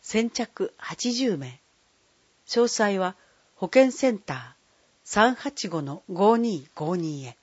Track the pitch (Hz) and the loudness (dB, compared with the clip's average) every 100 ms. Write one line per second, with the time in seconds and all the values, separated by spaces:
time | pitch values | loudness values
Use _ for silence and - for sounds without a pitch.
0 | - 214 226 - 226 - 190 _ - 160 | -2 -2 0 -4 -8 -4 -6 _ -16 -6
1 | 247 240 262 165 131 127 _ _ _ _ | -4 -2 -2 -2 -6 -14 _ _ _ _
2 | _ _ _ _ - 240 233 - 208 196 | _ _ _ _ -4 0 0 2 0 0
3 | 185 190 _ _ _ _ 185 262 262 247 | -4 -6 _ _ _ _ 2 6 4 4
4 | 269 208 - 131 120 _ _ _ _ _ | 0 0 -6 -10 -10 _ _ _ _ _
5 | - 208 226 247 285 277 196 160 143 143 | -4 4 4 4 -6 -8 -6 -6 -6 -10
6 | - 175 202 233 233 180 135 - 156 180 | -10 2 4 4 2 -4 -8 -8 -4 -2
7 | 165 147 131 120 | -4 -6 -10 -16